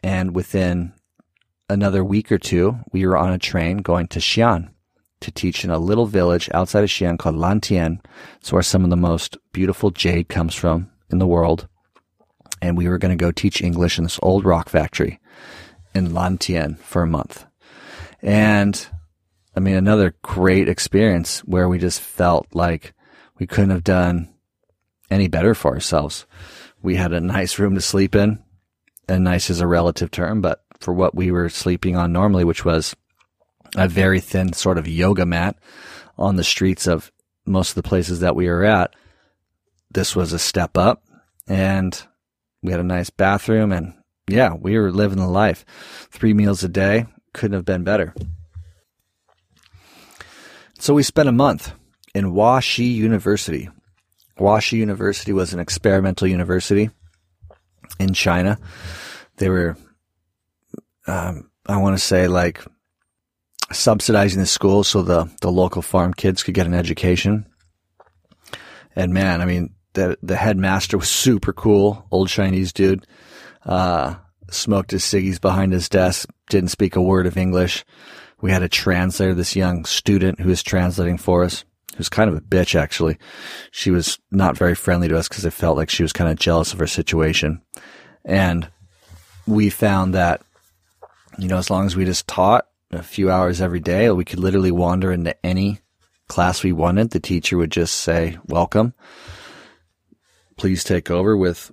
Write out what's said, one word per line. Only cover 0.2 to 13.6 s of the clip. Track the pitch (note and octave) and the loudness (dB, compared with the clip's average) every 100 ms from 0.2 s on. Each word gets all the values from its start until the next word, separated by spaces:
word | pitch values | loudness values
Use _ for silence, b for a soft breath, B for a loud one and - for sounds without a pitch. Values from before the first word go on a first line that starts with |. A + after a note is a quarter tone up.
| F#2 F2+ | -2 -4
within | F2 G2 F2+ F2 F2 - _ _ _ _ _ _ _ | -2 -2 0 -2 -4 -10 _ _ _ _ _ _ _
another | G2+ G2+ F#2+ | 0 0 0
week | F#2+ G2+ G#2+ | 0 0 0
or | G2 | -2
two, | - F2 F#2+ A#2+ - | 0 2 2 0 -6
we | F#2 | -2
were | F#2+ F#2 | 2 2
on | F2 | 2
a | F#2 | 0
train | - F2+ E2 F#2+ | -2 -2 0 -2
going | F#2 F2 E2+ | 0 -2 -2
to | - | -4
Xi'an | - - A#2 F#2 E2+ _ _ _ _ _ | -2 2 2 2 -4 _ _ _ _ _
to | - | -16
teach | - F2+ - | -6 -6 -4
in | F#2 | -4
a | D#2+ | -2
little | E2+ G#2+ A#2 | 0 0 2
village | G2 F2 F2 - | 2 2 0 0
outside | E2+ F2+ G#2 | -2 0 0
of | G2+ | 0
Xi'an | - F2+ E2+ | 0 -2 -2
called | E2+ | -2
Lantian. | D#2+ E2+ G2+ - F#2+ E2 F2 B B B B | 0 0 0 0 0 0 -4 B B B B
It's | - | -2
where | F#2 | 0
some | F#2 F#2 | 2 2
of | F2+ | 2
the | F2 | 2
most | F2 E2 - - _ | 2 0 -4 -14 _
beautiful | - F#2 F#2+ G#2 | -2 -2 0 -2
jade | F2 F2 F2 E2+ | 0 0 0 -2
comes | - E2+ | -2 -2
from | - F2 E2 F2+ _ _ | -2 0 0 -4 _ _
in | F#2 | 0
the | F#2 | 2
world. | E2+ E2+ E2 - _ _ _ _ _ _ _ _ - | 4 2 0 -4 _ _ _ _ _ _ _ _ -6
And | F2+ F2 | -2 0
we | F2 | 0
were | F2+ | 0
gonna | F#2 F2+ | 0 0
go | F2 | 0
teach | - G#2 - | 0 -2 -2